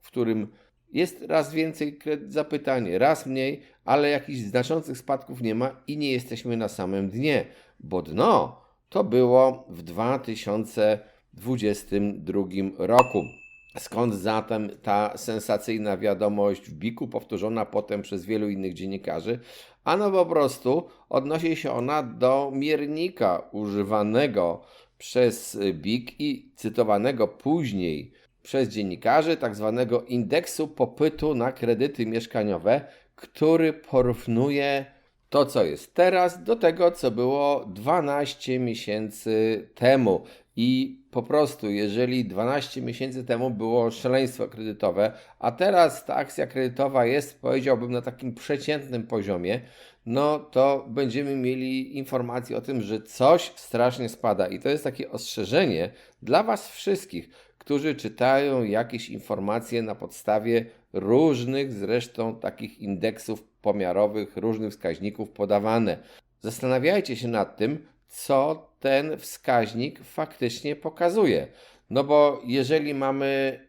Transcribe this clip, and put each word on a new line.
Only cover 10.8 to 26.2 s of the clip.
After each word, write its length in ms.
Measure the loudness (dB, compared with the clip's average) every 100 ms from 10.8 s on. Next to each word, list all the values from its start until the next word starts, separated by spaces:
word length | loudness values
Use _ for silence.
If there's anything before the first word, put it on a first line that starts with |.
| 2 2 -4 _ _
dwudziestym 920 | -12 -4 0 0 -2 -2 -2 0 -4
drugim 500 | -4 -2 -2 -2 -4 -4
roku. 460 | 4 4 4 0 -4 -12 -20 -20 _ -18
Skąd 360 | -8 -2 -2
zatem 560 | 0 -2 -2 -2 -4 -6 -8
ta 360 | 0 2 0 -4
sensacyjna 800 | -6 -6 -2 -2 0 -2 -2 0
wiadomość 720 | 0 2 0 2 2 0 -8
w 40 |
biku, 340 | -6 -6 -4 -6
powtórzona 580 | -6 -6 -4 -2 -2 -2
potem 360 | -2 -2 -6
przez 240 | -4 -8 -2
wielu 240 | -2 0
innych 240 | -2 -6
dziennikarzy? 680 | -6 -8 -6 -6 -6 -4 -6 -8 -20 -20 _
Ano 280 | -2 0 2
po 140 | 2 4
prostu 640 | 4 2 0 0 0 -2 -20 _
odnosi 460 | -2 0 -2 0 -2
się 160 | -2
ona 320 | -2 0 -2
do 480 | -4 2 4 4 0 -2
miernika 920 | 0 0 0 -4 -6 0 0 0 -4
używanego 1120 | -6 -4 -2 0 2 2 2 2 2 0 -2 -10 -20 _ _
przez 600 | -4 2 2 2 -10 -2 -2
bik 480 | 0 -2 -2 -4 -6